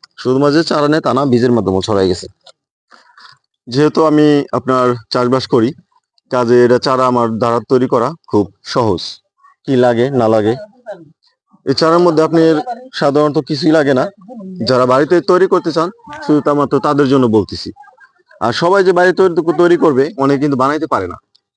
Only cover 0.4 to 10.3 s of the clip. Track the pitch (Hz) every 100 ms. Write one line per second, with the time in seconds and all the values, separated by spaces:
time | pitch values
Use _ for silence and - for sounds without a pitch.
0.4 | 143 151 160 156 147 156 147 123 139 120
1.4 | 123 117 98 95 95 101 95 92 - _
2.4 | _ _ _ _ _ - _ _ - _
3.4 | _ _ - 123 151 156 156 151 151 147
4.4 | 139 123 123 131 123 120 - 131 123 131
5.4 | - 127 117 - _ _ _ _ - 127
6.4 | 117 123 120 123 143 127 127 123 117 113
7.4 | 120 117 107 131 123 127 123 165 - 104
8.4 | 95 _ - 139 113 85 - - _ _
9.4 | _ _ - 131 123 117 127 135 113